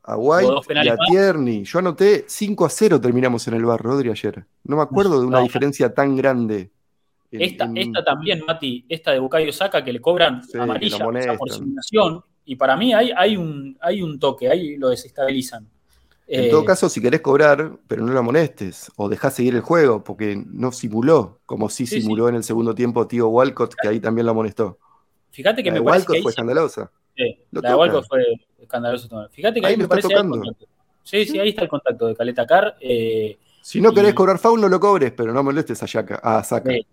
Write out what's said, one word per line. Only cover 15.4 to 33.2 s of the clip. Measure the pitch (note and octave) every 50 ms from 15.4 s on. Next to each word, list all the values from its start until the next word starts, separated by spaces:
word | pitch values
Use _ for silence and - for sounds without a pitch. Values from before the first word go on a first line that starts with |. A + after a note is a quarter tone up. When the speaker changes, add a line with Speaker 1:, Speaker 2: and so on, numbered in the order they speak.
| B2+ - B2 A2+ G#2+ _ _ _ _ _ _ _ _ _ _ _ _
Speaker 1:
En | - D3 C3 B2+
Speaker 2:
Eh, | A#2+
Speaker 1:
todo | A#2 D#3 D3+
caso, | - F#3 - -
si | E3 - -
querés | G#2+ B2 C#3+ D#3+
cobrar, | - C#3 C#3 C#3+ D3+ D3 C#3+ C#3+ D#3 D#3 - - _
pero | _ A2+ A2 A2+
no | A#2+ C3
lo | C3
amonestes, | A#2+ A#2 B2+ E3 D#3+ C#3+ - - G#2 F#2 E2 - - - _
o | - G#2 G2+
dejá | G#2+ - - C#3
seguir | - - A#2+ B2+ A#2+
el | A#2
juego, | G#2+ - E3+ E3+ D3+ C3 A2 G#2 -
porque | - G2 - A2 G#2 G2+ G2+ -
no | - - - A#2 B2+
simuló, | B2 - - A2+ G#2 A2+ A#2+ D3 E3 C#3 G#2 F#2 - _ _
como | - - G#2 G#2+
sí | G2+ - - B2+
Speaker 2:
Sí, | A#2 -
sí. | G#2+ G#2+
Speaker 1:
simuló | G#2+ G#2+ A2 A#2 A#2+
en | A#2+
el | A#2 G#2
segundo | - A2 A2+ A2+ A2+ A2
tiempo | A2 A#2+ A#2+ A2 A#2+ A2
Tío | - B2 A#2+ A#2
Walcott, | A2 A2+ A#2+ C3 C3 G#2+ - A#2+ - -
que | - - G#2
ahí | A2 A2+
también | G2+ A2+ A2+ A#2 A2+
lo | A#2
amonestó. | A2+ A2 A2 G#2 - - A2 G2 - _ _ _ _ _ _ _ _ _ _ _
Speaker 2:
Fíjate | _ - - G3 A3+ B3+
que | G#3 F3
Speaker 1:
La | -
Speaker 2:
me | -
Speaker 1:
de | A#2
Speaker 2:
parece | C3+ E3 F#3+
Speaker 1:
Walcott | F3+ - E3
Speaker 2:
que |
ahí | E3 -
Speaker 1:
fue | B2
Speaker 2:
se | A2
Speaker 1:
escandalosa. | - A#2 A#2 C3 D#3 D#3+ C#3 - - G#2 - _ _ _ _ _
Speaker 2:
Sí, | C3 B2+ A2+ - _ _ _
Speaker 1:
Lo | - C3
Speaker 2:
la | B2 B2
de | B2
Speaker 1:
toca. | C#3+
Speaker 2:
Walcott | E3+ F3 - C#3+ B2+
fue | - C3+ C3 B2 A#2+ A#2 - _ _ _ _
escandalosa | A#2 _ - B2 A#2+ A#2+ A#2+ A#2+ A#2+ A2
también. | A#2 G#2+ G#2+ -
Fíjate | _ - D#3+ A3 A3+ A#3
que | F#3
Speaker 1:
Ahí | F#3+ A3
Speaker 2:
ahí |
Speaker 1:
lo | A3
Speaker 2:
me | G3
Speaker 1:
está | E3
Speaker 2:
parece | F3+ G3 G3+
que | F#3 G3
hay | G3+
Speaker 1:
tocando. | G3+ F3 B2+ A2+
Speaker 2:
contacto. | G2 G#2+ - _ - _ _ _ _ _ _ _ _
Sí, | - - G#3 G#3+
sí, | -
Speaker 1:
Sí. | D4+ F#3+
Speaker 2:
ahí | G3+ G#3+
está | G3+ G#3+ F3+
el |
contacto | D#3 D3+ C#3 _ C3 A#2+ B2 A#2
de | A2+ A2
Caleta | - A#2 B2 B2 B2 A#2
Carr, | A#2 D#3+ F#3+ G#3 A3 - _
eh, | C3+ B2+ B2 A#2 A2+ A2+ A2+ A2